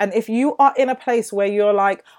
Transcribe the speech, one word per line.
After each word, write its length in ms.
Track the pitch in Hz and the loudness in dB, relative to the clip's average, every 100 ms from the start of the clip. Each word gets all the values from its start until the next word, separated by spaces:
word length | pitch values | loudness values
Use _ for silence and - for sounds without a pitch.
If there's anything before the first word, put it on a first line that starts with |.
And 120 | 202 | -4
if 140 | 202 220 | -2 -2
you 300 | 226 285 - | -2 0 2
are 160 | 277 247 | 2 2
in 140 | 262 | -2
a 60 | 254 | -2
place 360 | - 233 214 | -2 -2 -2
where 160 | 202 202 | -2 -2
you're 240 | 208 208 | 0 2
like, 320 | 202 196 190 - | 2 0 -2 -10